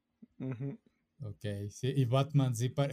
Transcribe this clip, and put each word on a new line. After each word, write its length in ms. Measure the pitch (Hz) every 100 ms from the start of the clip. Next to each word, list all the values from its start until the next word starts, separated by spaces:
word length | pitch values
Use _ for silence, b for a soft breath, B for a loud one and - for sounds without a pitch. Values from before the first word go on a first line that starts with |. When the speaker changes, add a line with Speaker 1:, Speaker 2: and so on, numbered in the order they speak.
| _ _ - -
Speaker 1:
Ujú. 400 | 131 120 139 220 _ _ _ _
Speaker 2:
Ok, 240 | 117 101 104 101 104
sí, 220 | - 123
y 120 | 139 123
Batman, 500 | 131 139 143 131 113
sí, 140 | 127
pa-, 180 | - 139